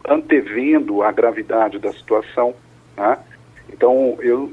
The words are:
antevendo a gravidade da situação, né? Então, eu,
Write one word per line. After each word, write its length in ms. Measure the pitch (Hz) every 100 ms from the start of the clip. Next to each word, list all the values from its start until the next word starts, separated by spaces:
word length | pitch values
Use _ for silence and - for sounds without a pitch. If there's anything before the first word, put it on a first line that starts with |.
| -
antevendo 960 | 151 - 151 101 110 139 156 110 101
a 100 | 104
gravidade 680 | 104 117 110 107 113 110 101
da 140 | 101
situação, 640 | - - 110 - - 123 - _ - _ -
né? 200 | 104 131 - - - - -
Então, 460 | - 120 131 131 117
eu, 320 | 123 123 143